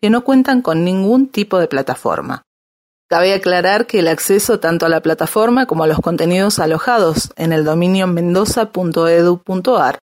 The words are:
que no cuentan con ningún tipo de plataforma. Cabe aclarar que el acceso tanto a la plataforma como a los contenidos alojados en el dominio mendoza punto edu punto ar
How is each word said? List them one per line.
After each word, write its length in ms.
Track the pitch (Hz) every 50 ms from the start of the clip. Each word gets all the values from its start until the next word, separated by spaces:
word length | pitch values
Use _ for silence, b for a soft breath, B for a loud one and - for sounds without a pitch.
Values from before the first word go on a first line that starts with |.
que 80 | - 208
no 160 | 220 240 247
cuentan 380 | - 269 262 262 285 269 247 247
con 200 | - 160 160 170
ningún 460 | 180 185 190 190 196 233 262 269 262
tipo 300 | _ - 202 202 - 185
de 80 | 170 160
plataforma. 720 | - 135 135 - 127 - - 113 85 - 73 - - - _ _ _ _ _ _ _ _ _ _ _ _ _
Cabe 280 | _ - 165 175 190 196
aclarar 520 | 190 190 180 180 180 175 185 196 214 226
que 120 | - - 214
el 100 | 175 165
acceso 520 | 160 151 - - 196 202 208 - 226 208
tanto 260 | - 165 170 170 170
a 20 | 165
la 140 | 170 160 -
plataforma 640 | 160 160 156 165 160 - 160 214 233 240 254 262
como 180 | 254 - 160 160
a 20 |
los 140 | 156 156 156
contenidos 580 | - - 170 160 165 170 175 185 196 202 208 -
alojados 760 | 175 156 160 160 - - 247 233 196 165 160 - - - -
en 160 | - - 165 165
el 120 | 156 156
dominio 420 | 151 156 165 175 180 185 190 190
mendoza 680 | 185 175 170 170 175 175 185 208 214 - - 220 214 _
punto 360 | 185 185 170 156 165 165 165
edu 340 | 170 170 170 175 175 180 _
punto 340 | - 185 185 180 - 254
ar 220 | 208 151 123 - - _